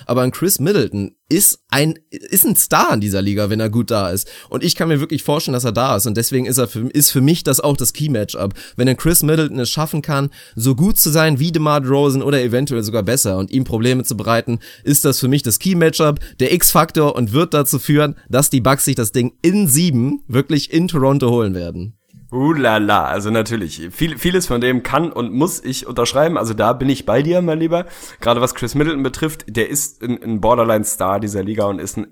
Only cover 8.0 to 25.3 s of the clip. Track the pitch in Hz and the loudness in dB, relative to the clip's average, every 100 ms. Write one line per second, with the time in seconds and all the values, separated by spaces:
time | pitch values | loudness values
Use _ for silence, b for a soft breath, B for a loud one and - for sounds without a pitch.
8 | 151 120 104 - 98 - B - 123 123 | -2 -2 -4 -4 -6 -6 B -2 0 2
9 | 160 - 147 160 151 131 120 - 156 156 | 2 2 2 2 0 -2 -4 -4 -4 -4
10 | 143 139 143 B B - 127 127 190 - | -2 -2 -2 B B -2 0 2 2 2
11 | 190 160 160 135 160 165 151 147 131 139 | 2 4 2 2 0 2 2 2 2 2
12 | 143 135 131 143 123 120 139 120 107 110 | 4 2 0 0 2 0 0 -2 -2 -2
13 | 95 127 104 95 95 131 - 113 117 127 | 0 0 0 -2 -2 -2 -2 0 2 0
14 | - 104 104 117 117 117 B B - 147 | -2 -4 0 0 0 -6 B B -2 2
15 | 143 131 123 143 120 - 180 180 160 - | 2 0 2 0 0 -2 0 2 2 2
16 | 156 147 B - 127 165 - 175 165 160 | 0 0 B -2 0 2 2 2 2 2
17 | 147 - 113 123 175 151 139 135 - 147 | 2 2 0 0 2 0 0 -2 2 2
18 | 147 - b 123 143 135 117 143 - 127 | 2 -2 b 0 2 2 2 2 0 -2
19 | 110 131 120 - 170 202 190 131 175 123 | 0 0 -2 0 0 2 2 2 2 2
20 | 127 285 - 120 139 151 - 165 180 156 | 0 -2 -2 0 2 -2 0 0 0 2
21 | 135 139 127 120 107 90 85 82 101 - | 2 2 2 2 0 -2 -6 -8 -10 -12
22 | _ - - 123 143 160 123 110 104 101 | _ -20 -10 -2 0 2 2 2 4 4
23 | 71 90 101 113 107 113 85 76 82 - | 2 -2 0 -2 0 -4 -6 -10 -14 -4
24 | 165 131 175 185 175 123 127 127 123 135 | -4 -2 0 0 0 0 0 0 0 -2
25 | 170 - 120 | -2 -4 -4